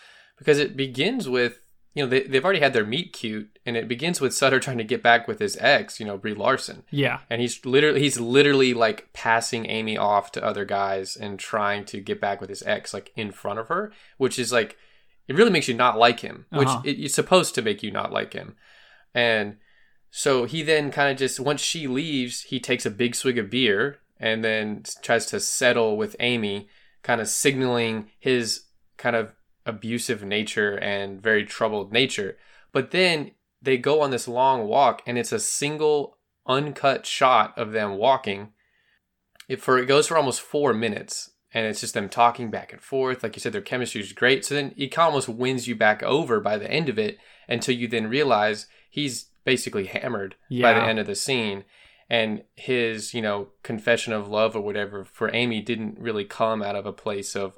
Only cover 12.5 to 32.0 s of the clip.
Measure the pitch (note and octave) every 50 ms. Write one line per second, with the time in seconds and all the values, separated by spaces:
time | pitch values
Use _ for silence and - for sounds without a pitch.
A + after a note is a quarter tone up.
12.5 | G2 - - G2+ G#2+ G2+ - - - G2 - - - A#2 A2 G2+ F#2+ - - G2+
13.5 | G2+ A2 A2+ - E3 F#3 G#3+ G#3 - - - - _ - C3+ A#2+ - B2+ A#2+ A2+
14.5 | B2 A#2 G#2+ G#2+ - _ _ _ _ _ _ _ _ _ _ - C3 E3+ A3+ A#3+
15.5 | F#3 D#3 B2+ - A#2 A2+ B2 B2 G#2+ A2 A#2 A#2+ A#2+ - - - - - - _
16.5 | - C#3+ C#3 C3 C3 A#2+ B2+ C#3+ C#3+ - D3+ C#3+ - - D3 - F#3 F#3 E3 -
17.5 | - C3 A2+ A2 G#2 G#2 - G#2 G2 G2+ G2+ - - G#1 G#2 - - - - -
18.5 | - _ _ - - - - _ _ _ _ _ - B2 A#2+ A#2 A2+ G#2+ G#2 G#2
19.5 | G#2 _ _ _ _ _ _ _ _ _ _ _ - - - D3 C3+ B2+ A#2 G#2
20.5 | D3+ E3 D3+ D3+ D#3+ D3+ D3 C#3 B2+ D3+ C#3+ C#3 C3+ C3 C3+ B2+ - - B2+ C#3+
21.5 | D3 C#3 - - - E3+ D3+ C3 B2+ C3+ D#3+ E3 D3 C3 B2 B2 A#2+ - - -
22.5 | C#3 B2+ - - B2+ A#2+ - A#2+ G#2 G2 A#2+ A#2+ A#2+ - - C3 B2 A#2+ G#2 G2
23.5 | A#2 B2+ C3 G#3 G3 G2 B2+ C#3+ C#3 _ _ _ _ - A#2 A2+ A2 A2+ A2+ A2
24.5 | A2 A2 G#2+ G#2+ G#2 G#2 - - - - - - A#2+ A2+ A2+ - - G2+ - -
25.5 | - - C3 B2 A#2+ A#2+ A2+ A2 G#2+ G#2+ A2 G#2+ - - A#2+ A#2+ B2 A#2 G#2+ G2+
26.5 | G2 G#2 G#2 _ _ _ _ _ _ _ - - A#2+ A2+ G#2+ G#2+ - - - D3
27.5 | C3+ B2+ C3 B2+ B2 A#2+ A#2 A2+ A2 A2 G#2+ - _ _ - C3 B2+ B2 A#2 A2
28.5 | - - - _ _ _ _ _ _ _ - B2 A#2 A#2 A2 G#2+ - _ _ _
29.5 | _ _ - A#2 A2 G#2 - A2 A#2 A#2+ A#2 - A#2 G2+ G2+ G2 G#2 G#2+ G#2+ A2
30.5 | - A2+ G#2 G#2 G2+ G2 - G2+ G2+ G2 G2+ G2 G2 F#2+ G#2+ A2+ A2 G#2 G#2 -
31.5 | - - A#2 A2 G#2+ G#2 G2 G2 G#2+ A#2+